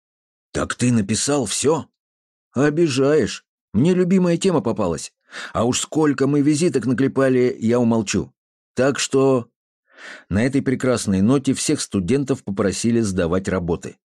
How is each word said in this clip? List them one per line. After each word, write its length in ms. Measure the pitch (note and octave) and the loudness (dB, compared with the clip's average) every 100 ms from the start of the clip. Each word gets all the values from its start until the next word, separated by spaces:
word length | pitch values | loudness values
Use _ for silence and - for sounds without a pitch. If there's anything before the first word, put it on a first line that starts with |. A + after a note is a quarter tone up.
| _ _ _ _ _ | _ _ _ _ _
«Так 220 | - E2+ | -6 -6
ты 180 | - B2 | -2 0
написал 540 | A#2+ G2 G#2+ - D3 G#2+ | 0 0 -2 -2 -2 -2
всё?» 400 | - C3 D#3+ - _ _ _ _ _ _ | -2 0 -2 -4 _ _ _ _ _ _
«Обижаешь. 920 | A#2 D3 D3+ E3+ B2+ C3+ D#3 G#2+ - - _ _ | -2 0 2 0 2 2 2 0 -4 -16 _ _
Мне 220 | G2 D#3+ | 0 2
любимая 420 | F3+ F3+ F#3+ F3+ E3+ | 2 2 2 2 0
тема 240 | G3 D#3+ | 0 0
попалась. 520 | A2+ G#2+ F#2+ D#2 - - _ - - | 0 -2 -2 -4 -8 -18 _ -16 -8
А 120 | - | -2
уж 160 | A#2 C3 | 0 -2
сколько 460 | - D3+ D3+ C3 C3+ | -4 0 0 2 0
мы 140 | D3 | 2
визиток 460 | C#3+ D3 F3 C#3 A#2 | 2 2 0 0 -2
наклепали, 680 | B2 C3+ - C3+ B2+ B2 - | 0 0 0 2 2 2 0
я 180 | A2 A#2+ | 0 2
умолчу. 540 | A#2 A2+ G2+ G2 - _ _ _ _ | 2 0 0 -4 -4 _ _ _ _
Так 240 | - C3+ C3+ | -2 -2 0
что». 520 | - C3+ C3+ C3 A#2 _ _ _ _ - - - - | -2 2 2 2 -2 _ _ _ _ -20 -20 -20 -4
На 160 | F#2 | 0
этой 180 | C3 C3+ | 0 0
прекрасной 600 | C3+ B2 C3 A#2 - F#2+ | 0 -2 0 -2 0 2
ноте 320 | G2+ C#3 C3+ | 2 2 0
всех 260 | B2+ - D3 | -2 -2 -2
студентов 640 | - G2+ F2 C3+ C3+ C3+ | -2 -4 0 0 0 -4
попросили 560 | - G2 G2 F#2 A#2 A#2 | -4 -2 -2 0 0 0
сдавать 480 | A2 F#2 E2+ F#2 F#2+ | 0 0 0 0 -2
работы. 480 | F#2 E2+ E2 - - | -2 -2 -4 -6 -18